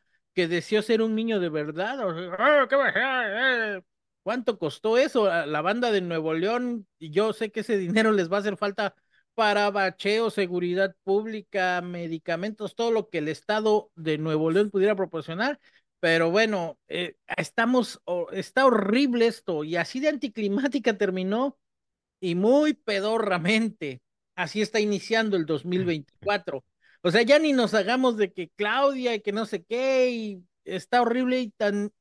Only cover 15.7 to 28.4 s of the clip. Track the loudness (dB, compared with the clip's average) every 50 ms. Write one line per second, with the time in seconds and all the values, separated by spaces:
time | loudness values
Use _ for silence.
15.7 | _ _ _ _ _ -2 0 2 4 4 4 4 4 2 2 2 0 -2 -4 -6
16.7 | -8 _ _ -10 -6 -6 -6 -6 -10 _ _ -10 -6 -6 -6 -6 -2 0 2 2
17.7 | 4 2 2 0 -4 -12 -6 -4 -4 -4 -4 -6 -6 -8 -8 -4 0 4 6 6
18.7 | 6 4 2 2 2 2 2 2 2 2 2 2 0 -2 -6 -4 -4 -4 -4 -2
19.7 | -2 -4 -4 -4 -4 -2 -2 -2 -2 -2 -4 -8 -6 -2 -2 -2 0 0 0 0
20.7 | -2 0 0 0 0 0 0 -2 -2 -2 -2 -2 -2 0 -2 -2 -4 _ _ _
21.7 | _ _ _ _ _ _ _ _ _ -8 -4 -2 0 2 4 4 6 6 4 4
22.7 | 0 -2 -2 -4 -4 -2 -2 0 0 0 0 0 0 0 2 2 2 2 2 0
23.7 | -4 -6 -8 -8 -8 -10 _ _ _ _ _ _ -8 -6 -6 -4 -2 -2 -2 0
24.7 | 0 0 0 0 0 -2 -2 -2 0 0 0 2 0 -2 0 0 -2 -4 -2 -2
25.7 | -2 -2 0 0 -2 -4 -6 _ _ -10 -4 -2 -2 -2 -2 -6 -10 -10 -10 _
26.7 | _ _ _ _ _ _ -2 2 4 4 6 6 6 6 6 4 2 2 2 2
27.7 | 2 2 2 2 2 2 2 2 2 2 0 -2 -2 -6